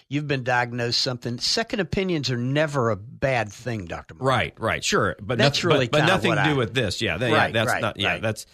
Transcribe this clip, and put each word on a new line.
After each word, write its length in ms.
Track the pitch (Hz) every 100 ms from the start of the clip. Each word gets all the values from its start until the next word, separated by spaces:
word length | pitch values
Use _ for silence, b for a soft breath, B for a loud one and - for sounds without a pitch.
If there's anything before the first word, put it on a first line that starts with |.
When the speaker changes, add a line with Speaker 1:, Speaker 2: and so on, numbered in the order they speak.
| -
Speaker 1:
you've 180 | 139 147
been 180 | 139
diagnosed 540 | 123 123 120 120 120 120
something, 360 | - 123 120 120
second 420 | - - 226 226
opinions 500 | 180 - 190 165 127
are 80 | 123
never 500 | 123 139 156 143 117
a 60 | 101
bad 560 | 110 165 139 127 104
thing, 320 | - 127 113
Doctor 300 | 85 76 -
Mark. 120 | 80 131
Speaker 2:
Right, 280 | 123 82 -
right, 240 | 110 78
sure. 340 | - 196 104 -
But 160 | 98 123
Speaker 1:
That's 220 | - -
Speaker 2:
noth-, 100 | 180
Speaker 1:
really 140 | 151 123
Speaker 2:
but, 60 |
but 60 | 147
Speaker 1:
kinda 120 | 135
Speaker 2:
nothing 160 | 190 202
Speaker 1:
what 40 | -
Speaker 2:
to 80 |
do 60 | -
Speaker 1:
I 40 |
Speaker 2:
with 180 | 143 110
this. 280 | 120 120 -
Yeah, 160 | 107 85
that, 120 | 123
yeah, 60 | 156
Speaker 1:
Right, 160 | -
Speaker 2:
that's 180 | 110 110
Speaker 1:
right, 120 | 92
Speaker 2:
not, 160 | 104 -
yeah, 100 | 95
Speaker 1:
right. 100 | 87
Speaker 2:
that's 240 | 107 107 -